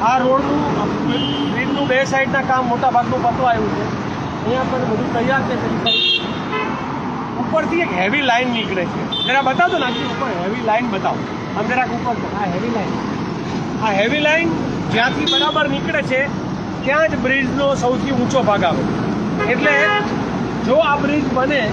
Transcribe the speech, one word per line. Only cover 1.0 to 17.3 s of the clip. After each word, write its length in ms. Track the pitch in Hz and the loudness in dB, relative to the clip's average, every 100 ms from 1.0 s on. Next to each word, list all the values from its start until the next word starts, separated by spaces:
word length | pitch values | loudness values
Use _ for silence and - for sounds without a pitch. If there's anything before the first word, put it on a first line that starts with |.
| 294 285 277 285 285 | 0 0 0 0 0
બ્રિજનું 380 | 214 262 285 277 | 0 0 0 2
બે 120 | 254 269 | 2 2
સાઈડના 360 | 269 262 269 | 2 2 0
કામ 200 | 269 262 254 | 2 0 2
મોટા 260 | 240 262 | 2 2
ભાગનું 300 | 240 240 254 | 2 2 2
પતવા 300 | 240 240 254 | 0 2 2
આવ્યું 240 | 226 214 202 | 2 0 -2
છે. 100 | 214 - - - - - | -4 -4 -6 -6 -6 -4
અહીંયા 280 | 214 254 254 | -2 0 0
પણ 220 | 254 247 | 0 0
બધું 220 | 214 - | 0 0
તૈયાર 320 | 233 240 269 - | 0 2 2 0
છે 100 | 240 | -2
પેલી 220 | 226 - | -2 -2
સાઈડ. 880 | - - - - - - - 440 440 - - - - - - - | 0 2 2 0 -2 -6 -4 -4 -4 -4 -6 -6 -4 -6 -6 -4
ઉપરથી 440 | 208 220 311 330 | 0 0 2 0
એક 120 | 339 | 0
હેવી 300 | 185 190 269 | 0 0 2
લાઇન 300 | 269 233 254 | 2 2 2
નીકળે 300 | 233 190 185 170 | -2 -2 -2 -2
છે. 180 | - - - | -4 -4 -2
જરા 240 | 202 262 262 | 0 2 2
બતાવજો 320 | 262 349 349 | 2 2 2
ને, 80 | 254 | 0
આખી 240 | 233 - | -2 -4
ઉપર 240 | 247 262 180 | -4 -4 -2
હેવી 300 | 180 233 233 | -2 -2 0
લાઇન 260 | 220 247 | 0 0
બતાવો. 300 | 190 185 120 - - - | 0 0 -2 -4 -6 -6
આમ 140 | 190 214 | -4 0
જરાક 280 | 247 240 233 | 0 0 -2
ઉપર 200 | 240 226 | -2 -2
છે. 180 | - 202 | -2 -2
આ 140 | 196 | -2
હેવી 240 | 175 233 226 | -2 -2 -2
લાઇન. 160 | 185 - - - - - - - - - | -2 -2 -2 -4 -4 -4 -4 -4 -4 -2
આ 140 | 220 | 0
હેવી 320 | 196 220 294 302 | 2 2 2 2
લાઇન 260 | 320 339 330 - - - | 2 2 0 -2 -4 -2
જ્યાંથી 420 | 220 247 262 302 | 2 2 2 0
બરાબર 340 | 269 294 294 294 | 2 2 2 0
નીકળે 320 | 277 277 311 | 0 -2 -2
છે, 180 | 269 254 277 - - - - - | 0 0 0 -2 -4 -6 -6 -4
ત્યાં 260 | - 294 320 | 0 2 2
જ 140 | 285 | 2
બ્રિજનો 480 | 247 | 0